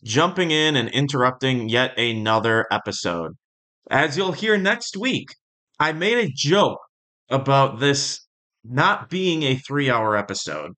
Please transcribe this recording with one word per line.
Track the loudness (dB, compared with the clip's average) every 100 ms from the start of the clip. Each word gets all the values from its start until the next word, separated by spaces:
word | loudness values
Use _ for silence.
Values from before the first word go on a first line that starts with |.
jumping | -2 2 2 2 0
in | 2 2
and | 2 0
interrupting | -2 0 2 0 0 -2 0 0
yet | 0 0 0
another | -2 0 2 2 4 2 2
episode. | -2 -2 -6 -4 -4 -6 -10 _ _ _ _ -2
As | 0 0 0
you'll | -2
hear | -2 0 2
next | 2 -2 -4 -6
week, | -2 -2 -6 -20 _ _ _ _
I | -2
made | 0 0 2
a | 0
joke | -2 2 4 4 0 -14 _ _ _ _
about | -2 2 4 4 2
this | 0 0 -2 -8 _ _ _ _
not | -8 0 2 0 -4
being | -2 0 0
a | 0
three-hour | -2 -4 -2 0 0 2 0
episode. | -2 -8 -8 -8 -10